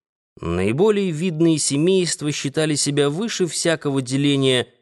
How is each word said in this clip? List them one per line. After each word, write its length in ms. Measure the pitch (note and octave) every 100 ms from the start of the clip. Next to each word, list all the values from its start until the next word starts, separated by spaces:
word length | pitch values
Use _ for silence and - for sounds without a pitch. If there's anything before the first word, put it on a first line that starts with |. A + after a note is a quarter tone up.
| _ _ _ -
Наиболее 720 | E2 F2 G2 C3 G#3+ G3+ F#3+
видные 480 | D3+ F#3 D#3 E3 D#3
семейства 720 | - C#3 E3+ F#3+ E3+ - D3
считали 460 | C#3+ C#3+ D#3 D#3 D3
себя 340 | C#3+ C#3+ C#3+
выше 360 | D#3 A3+ - F3
всякого 560 | - E3+ D#3+ D3 C#3
деления 680 | B2 C3+ C#3+ C#3 C3+ B2+ - _